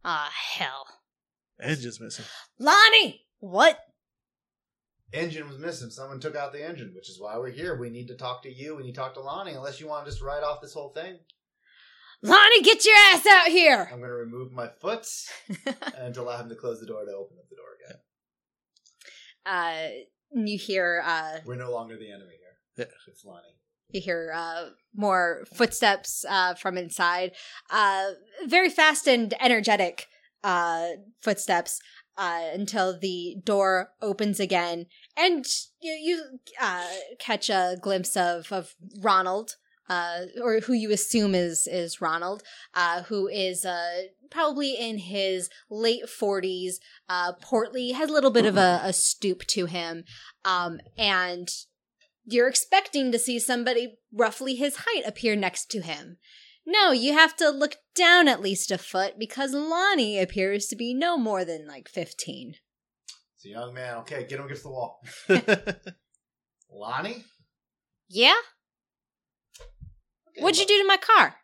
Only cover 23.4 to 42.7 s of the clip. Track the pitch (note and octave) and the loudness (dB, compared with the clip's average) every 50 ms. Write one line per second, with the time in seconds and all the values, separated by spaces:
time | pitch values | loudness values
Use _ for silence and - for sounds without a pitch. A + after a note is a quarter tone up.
23.4 | _ _ _ _ _ _ _ _ _ _ - F#3+ - F#3+ F3 E3+ E3 D#3+ D#3+ E3 | _ _ _ _ _ _ _ _ _ _ -10 -10 -6 -4 -4 -4 -4 -6 -8 -8
24.4 | E3+ E3 E3 E3+ E3+ C#3+ - _ _ _ _ G3+ G3+ G3+ F#3+ F#3 F3 E3+ E3 - | -8 -8 -8 -10 -10 -12 -18 _ _ _ _ -4 0 2 2 2 2 0 -2 -6
25.4 | - - - - A#3+ A3+ - - A#3+ G#3+ G3 G3 - - - - - - G3 F#3+ | -10 -18 -2 -2 -2 -2 0 2 2 2 2 2 -4 -10 -10 -8 -6 -2 0 0
26.4 | F#3 F3+ F3+ - - F#3+ F3+ F3+ F3+ E3 - - F3+ F3 F3 F3+ F#3 F3+ F3 - | 0 0 -2 -4 -6 -6 -6 -6 -8 -8 -4 -2 0 0 0 -2 -4 -6 -8 -14
27.4 | - - - - _ _ - - G#3 G3+ G3 F#3+ F#3+ G3 F#3 - _ _ _ - | -20 -20 -20 -20 _ _ 0 2 2 2 2 0 -2 -4 -6 -10 _ _ _ -12
28.4 | F#4 C4 C#4 F4+ F#4+ E4+ - - D#4 D#4 D4 - - C#4+ B3+ B3 A#3 G#3 A3+ - | -6 2 4 4 4 4 4 6 6 6 6 4 2 2 4 4 2 -2 -4 0
29.4 | B3+ B3 B3 A3 G3 A#3 G#3 G3 F#3+ E3+ E3+ - - _ _ _ _ _ _ _ | 2 2 2 4 4 2 2 2 2 -2 -2 -8 -18 _ _ _ _ _ _ _
30.4 | - G3+ F3+ F3 F3 E3+ E3 E3 E3+ E3+ E3+ F#3+ G3+ G#3+ _ _ - A3+ G3+ G3 | -2 -2 0 0 0 0 -2 -2 -4 -6 -6 -10 -14 -20 _ _ -4 -4 -4 -2
31.4 | - - F#3+ F3 E3+ - - - - - - - _ _ _ - G3 F3 E3+ E3+ | -2 0 0 0 0 -2 -8 -10 -12 -16 -20 -20 _ _ _ -6 -4 -4 -4 -4
32.4 | E3 D#3+ D3+ F#3+ G3+ G3 G3+ A3 F#3 F#3 F#3 F3 F#3 G3 F3+ F3+ F3 F3 - G3 | -6 -6 -6 -6 -6 -4 -2 0 0 0 -2 -4 -6 -6 -6 -6 -8 -8 -10 -8
33.4 | - - G#3 G3 G3 F#3+ F#3 F#3 F#3 - _ _ - G#3 G3 - A3 G#3 G3 - | -2 0 2 2 2 2 2 0 -2 -4 _ _ -4 -4 -2 0 -2 -2 0 -2
34.4 | G3+ F3 F#3+ F3 E3+ F3 E3+ E3+ E3+ _ _ _ - _ _ D4 E4 F#4 F4 D4 | -2 0 0 0 0 -2 -4 -8 -10 _ _ _ -20 _ _ 0 2 2 2 0
35.4 | B3+ - - - - _ _ _ F4 E4 D#4 D#4 D4+ D#4+ F4 E4 D#4 C4 C4 B3+ | -2 -4 -6 -6 -6 _ _ _ -10 -10 -8 -6 -4 -4 -4 -4 -6 -14 -18 -20
36.4 | _ - - - B3+ G#3 F#3 F3+ F3 F3 F#3 F#3+ D3+ - B3 _ - - A3 G#3+ | _ -20 -8 -4 -4 -2 -2 -4 -6 -8 -10 -10 -12 -14 -16 _ -6 -4 -4 -4
37.4 | - - G#3 F#3+ F3+ F3+ F3+ F3+ - G3 G3 F#3+ F3+ - - G3 F3+ F3 F3 E3+ | -2 0 0 0 0 0 -2 -4 -4 -2 -2 -2 -2 -2 0 0 0 0 0 -2
38.4 | D#3+ - G#3 F#3+ E3+ - - _ E3 F#3+ F#3+ G3+ F#3 A3 G3 F#3 F#3 F#3 F#3 G#3 | -6 -6 -8 -8 -8 -8 -18 _ -20 -20 -18 -4 2 4 4 4 4 2 -2 -4
39.4 | A3+ - - _ _ _ _ _ _ _ F#3 F3 F3 F3 E3+ F3 F3+ F#3 - A#3+ | -6 -8 -16 _ _ _ _ _ _ _ -4 -2 -2 -4 -6 -8 -10 -10 -10 -4
40.4 | - A#3+ A3 A3 G#3+ - B3+ A#3 G#3+ G#3+ G#3+ G3+ - - - A#3 G#3 G3+ F#3+ F3+ | -2 0 0 0 2 2 0 0 2 0 0 -2 0 0 2 2 2 4 2 2
41.4 | F3 F3 E3 D#3+ - - E3 F#3 E3+ E3+ - - F3+ D#3+ D#3+ E3+ F3 F3+ G3+ G3+ | 2 0 0 -2 -4 -2 -2 -4 -4 -4 -6 -4 -4 -2 -2 -2 -4 -6 -8 -8
42.4 | - - - - - _ | -12 -20 -20 -20 -20 _